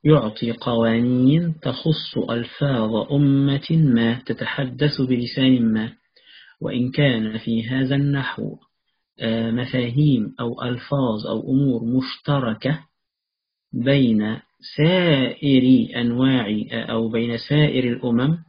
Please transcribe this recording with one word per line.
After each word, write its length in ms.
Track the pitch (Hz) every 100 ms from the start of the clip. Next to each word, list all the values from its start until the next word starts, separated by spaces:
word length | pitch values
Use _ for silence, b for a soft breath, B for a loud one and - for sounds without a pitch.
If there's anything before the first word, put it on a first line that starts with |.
يعطي 480 | - 151 107 - 117
قوانين 1000 | 113 127 117 113 113 123 127 127 156 170 156
تخص 560 | 131 131 160 156 - 120 -
ألفاظ 800 | 120 117 - 143 127 110 110 -
أمة 540 | 143 143 139 139 139 -
ما 520 | 165 147 117 117 120 -
تتحدث 760 | 117 117 - 131 123 147 143
بلسان 720 | 127 123 120 - 131 127 113
ما، 200 | 110 113 - _ B B B B B
وإن 300 | - 123 127
كان 480 | 131 143 113 110 110
في 300 | - 113 113
هذا 260 | 131 131
النحو، 600 | 139 143 139 127 - 110 - _ _ _ _ _ -
آه، 300 | 113 113 113
مفاهيم 840 | 117 123 127 120 127 151 123 107 -
أو 220 | 120 117
ألفاظ 640 | 123 120 - 143 127 107 -
أو 140 | 110
أمور 400 | - 131 139 117
مشتركة 960 | 113 131 131 - - 143 123 110 131 156 - _ _ _ _ _ _ _ _
بين 680 | 127 123 139 123 110 107 113 _ _ - -
سائر 1080 | 156 185 175 139 127 - 143 131 127 127 113 120
أنواع، 460 | 120 120 131 131 104 107 -
آه، 120 | 117
أو 240 | - 113 113
بين 280 | 113 120 117 -
سائر 360 | 147 151 131
الأمم 540 | 123 120 127 117 135 165